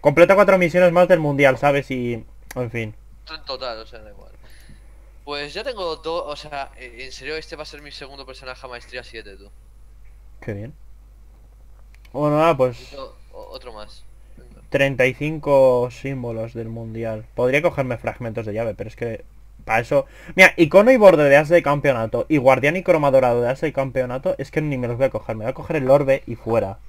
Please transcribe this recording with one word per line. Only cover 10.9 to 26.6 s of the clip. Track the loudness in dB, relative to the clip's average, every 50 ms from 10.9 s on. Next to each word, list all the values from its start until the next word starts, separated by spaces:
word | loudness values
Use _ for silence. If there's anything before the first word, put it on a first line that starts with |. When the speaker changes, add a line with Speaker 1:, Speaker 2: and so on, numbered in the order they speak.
| -20 -20 -20 -20 -20 -20 -20 -20 -20 -20 -20 -20 -20 -20 -20 -20 -20 -20 -20 -20 -20 -20 -20 -14 -6
Speaker 1:
Bueno, | -2 -2 0 2 2
nada, | 2 2 2
pues | 2 0 -2 -2 -8
Speaker 2:
Necesito | -18 -18 -18 -18 -18 -18 -20 -20 -20 -20 -20
o-, | -20 -20 -18 -18
otro | -18 -18 -18 -16
más. | -16 -18 -18 -18 -20 -20 -20 -20 -20 -20 -20 -20
Venga. | -20 -20 -20 -20 -20 -20 -6
Speaker 1:
treinta | -2 0 0 0 0 0 0
y | 0 0
cinco | -2 -8 -8 -8 -6 -2 2 4 6 6 6 4 2 0 -2 -6
símbolos | -10 -10 -10 -10 -8 -8 -8 -8 -8 -10 -10 -10
del | -12 -10 -10
mundial. | -12 -12 -12 -12 -10 -8 -8 -8 -8 -8 -12 -14 -6
Podría | -2 -2 0 0 2 0
cogerme | 0 -2 -2 -6 -6 -6 -6
fragmentos | -6 -8 -8 -8 -10 -10 -10 -10 -10
de | -8 -6
llave, | -6 -6 -6 -6
pero | -8 -12 -14
es | -10
que | -10 -10 -8 -8 -10 -14 -20 -20 -20 -20 -20 -20 -20 -6 -2
A | -2 -2
eso. | 0 0 -2 -2 -2 -2 -14 -20 -20 -8 4
Mira, | 6 6 6 6
icono | 4 0 6 6 6 6 6
y | 4
borde | 8 8 8 8 8 6 6
de | 6
as | 6 6 4
de | 2 2 2
campeonato. | 2 -2 0 0 0 0 0 -2 -4 -4 -4 -2 0
Y | -2 2
guardián | 4 4 4 4 2 -2 -2
y | -2 0
croma | 0 0 2 2 2 2
dorado | 4 2 2 0 0
de | 0 -2
as | -2 -4
de | -4 -6 -4
campeonato. | -4 -6 -4 -4 -4 -4 -4 -6 -6 -4 -6 -6
Es | -6 -8 -6
que | -6 -4
ni | -4 -4 -4
me | -4 -4 -6
los | -2
voy | -2 -2
a | -2
coger. | -2 -4 -8 -8 -10
Me | -6 -6
voy | -8
a | -8
coger | -8 -8 -6 -4
el | -4 2 4
orbe | 4 4 4 2 0 0 -2
y | -10 -14
fuera. | -10 -6 -2 0 0